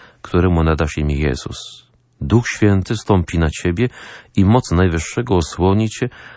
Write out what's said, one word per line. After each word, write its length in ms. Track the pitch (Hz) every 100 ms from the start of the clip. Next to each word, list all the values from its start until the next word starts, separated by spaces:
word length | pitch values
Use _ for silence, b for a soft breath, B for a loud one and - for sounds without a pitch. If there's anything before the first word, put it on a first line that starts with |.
| B B
któremu 420 | - 87 90 82
nadasz 340 | 80 78 76 -
imię 180 | 73 71
Jezus. 420 | 73 62 - - - - _ _ _ _
Duch 280 | 69 117 120
Święty 480 | - 107 98 92 113
stąpi 420 | - 98 82 82
na 120 | 80
ciebie 380 | - 87 85 82 B B B B -
i 80 |
moc 260 | 98 123 -
Najwyższego 640 | 85 92 82 - - 120 92
osłoni 520 | 82 - 90 101 110
cię, 200 | - 123 B B